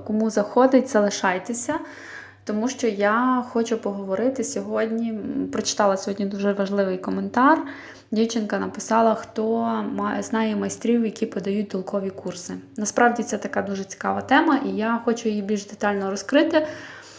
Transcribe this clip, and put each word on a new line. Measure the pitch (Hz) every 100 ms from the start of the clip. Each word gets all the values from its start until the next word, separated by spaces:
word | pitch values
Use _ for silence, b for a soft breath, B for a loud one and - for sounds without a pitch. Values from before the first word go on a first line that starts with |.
| -
кому | 214 220
заходить, | 214 202 240 262 262 262
залишайтеся. | 214 202 - 196 185 185 233 - 311 320 B B B B B
Тому | - 214 247
що | 262 233
я | 196 202 220 254 254 240
хочу | 233 233 226
поговорити | 202 202 190 196 247 269
сьогодні, | - 196 202 214 220 226 233
м, | 214 - - 185
прочитала | 220 208 - 208 190
сьогодні | 202 196 196
дуже | 196 202
важливий | 202 196 202 190 185
коментар. | 185 190 196 240 262 320 - B B B B
Дівчинка | 214 226 233 208 196
написала, | 185 208 - 226 226 214
хто | - - 220 226 233 226 214 196
ма-, | 208 208
знає | 196 220 220 208
майстрів, | 196 - 226 233 220
які | 214 220
подають | 196 190 202 208
толкові | 190 185 202 190
курси. | 190 180 175 - 185 - -
Насправді | 208 - 240 233
це | - 208
така | 202 208
дуже | 190 196
цікава | 196 - 196 196
тема, | 202 277 320 277 196
і |
я | 190 220 233 233
хочу | 226 220
її | 208
більш | 196 208 -
детально | - 208 196 196
розкрити. | 202 - 277 320 311 302 B B B B